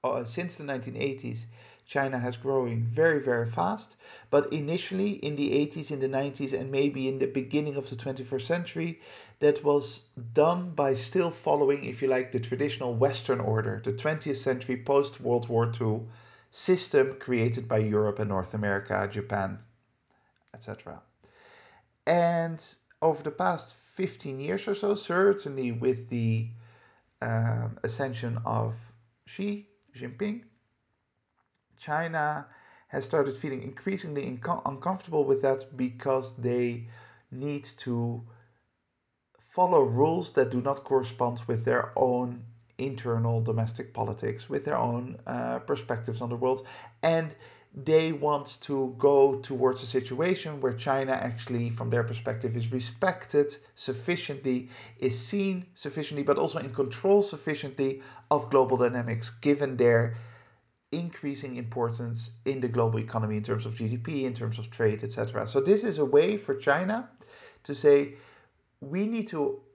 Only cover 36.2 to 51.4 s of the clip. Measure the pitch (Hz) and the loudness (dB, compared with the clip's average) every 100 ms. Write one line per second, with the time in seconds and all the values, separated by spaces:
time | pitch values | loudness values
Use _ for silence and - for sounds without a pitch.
36.2 | 117 117 120 123 120 120 117 - - - | -2 -4 -2 0 0 -2 -10 -16 -20 -20
37.2 | _ 127 143 143 139 - 131 120 117 117 | _ -8 -6 -6 -8 -10 -4 -2 -2 -4
38.2 | - - _ _ _ _ _ _ _ _ | -10 -20 _ _ _ _ _ _ _ _
39.2 | _ _ _ - 180 170 127 117 151 165 | _ _ _ 2 6 6 6 6 4 4
40.2 | 170 - 127 123 131 139 - 135 117 - | 0 2 2 2 -2 -2 2 0 0 -2
41.2 | 123 120 - 117 117 123 - - 127 123 | -2 -2 -4 -2 2 2 0 0 2 2
42.2 | 123 123 117 - _ - 131 120 123 117 | -2 -6 -14 -20 _ -8 -8 -6 -2 0
43.2 | 117 117 113 113 113 - - - 110 110 | 2 2 0 0 -2 -4 -10 -6 -4 -4
44.2 | 110 113 - 139 143 135 117 120 127 - | -4 -6 -6 -6 -2 0 0 -2 -6 -10
45.2 | - 123 120 123 - 139 - 117 113 113 | -8 -6 -4 -6 -4 -6 -2 -4 -4 -6
46.2 | 120 120 127 135 - - - _ 160 165 | -6 -2 0 0 -4 -18 -20 _ 0 2
47.2 | 160 - - - _ - 135 160 160 147 | 0 -10 -20 -20 _ -10 4 4 4 0
48.2 | 147 147 139 - - 139 131 117 139 143 | 2 0 -2 -12 -4 -2 -2 4 6 8
49.2 | 139 135 - 131 127 131 120 127 120 127 | 8 6 -4 2 2 2 0 -2 -2 -2
50.2 | 170 185 165 147 131 113 143 135 135 131 | 0 0 -4 -2 -2 0 0 0 2 0
51.2 | 123 117 | -2 -6